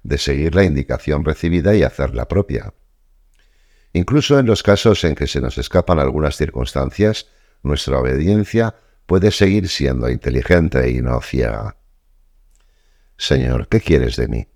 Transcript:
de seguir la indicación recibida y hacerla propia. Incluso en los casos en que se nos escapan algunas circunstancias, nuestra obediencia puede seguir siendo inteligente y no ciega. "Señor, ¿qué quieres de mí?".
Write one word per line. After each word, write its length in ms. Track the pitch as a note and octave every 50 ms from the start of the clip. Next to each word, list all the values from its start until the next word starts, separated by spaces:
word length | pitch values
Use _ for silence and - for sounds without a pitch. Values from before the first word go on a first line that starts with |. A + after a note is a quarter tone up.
de 160 | - - C#2+
seguir 380 | C#2+ - C#2+ C#2 C#2+ D#2 E2 E2
la 80 | F#2+ G2
indicación 600 | F2 D2 C2+ C2+ - - - - D2 D2 C#2+ -
recibida 520 | D#2 D2+ - - E2+ E2+ F2 C#2+ G2+ G#2+
y 80 | G2+ C#2+
hacerla 440 | B1+ - - C#2 C2 A#1+ A#1 A#1+
propia. 460 | - - G2 G2+ - C2 A#1 - - - _ _ _ _ _ _ _ _ _ _ _ _ _ _ _ _ _ _ _ _ _ _ _ -
Incluso 460 | F2 F2 - B2+ D3+ C3+ - C#3+ C#3
en 80 | B2+
los 160 | A2+ G#2 - -
casos 400 | G2+ G#2 - - A2+ G2 - -
en 100 | E2 D2
que 140 | - -
se 120 | - - C#2+
nos 200 | B1 B1 - B1
escapan 400 | - - - F2+ E2+ - F2 D2+
algunas 360 | C#2 C2 B1+ D2+ D2+ C#2+ -
circunstancias, 920 | - D2 - - B1+ B1+ - - C#2+ C2+ C2 - - G#2 G#2+ G#2+ - - _ _ _ _ _ _ _
nuestra 380 | - C2+ D2 C#2+ - C2 C2+ C2
obediencia 760 | B1+ B1+ C2 C#2 D#2 F#2 G#2 G#2+ G2+ - - A2+ A2+ A2+ - _ _ _ _ _ _
puede 260 | - F2+ F#2+ F#2+ G#2+
seguir 360 | - - G2+ F#2+ G2 G#2+ F#2
siendo 420 | D#2 - - C#2+ C2+ C2 B1 A#1 B1
inteligente 800 | B1 A#1 - B1 A#1+ B1+ - - F2 F2 D#2+ D#2 - C2 B1 B1
y 120 | B1 B1
no 180 | B1 B1 B1 A#1+
ciega. 540 | - - - - A#1+ A1 A1 G#1+ G#1 G#1 - _ _ _ _ _ _ _ _ _ _ _ _ _ _ _ _ _ _ _ _ _ _ _ _ _ _ _ _
"Señor, 500 | - - - C#2+ C2+ B1+ B1 B1 A#1 G#1
¿qué 140 | - - A2+
quieres 340 | - - D#2+ C2+ B1 A#1+ -
de 120 | - A#1+
mí?". 200 | G#1+ A1 A1 G#1+ _ _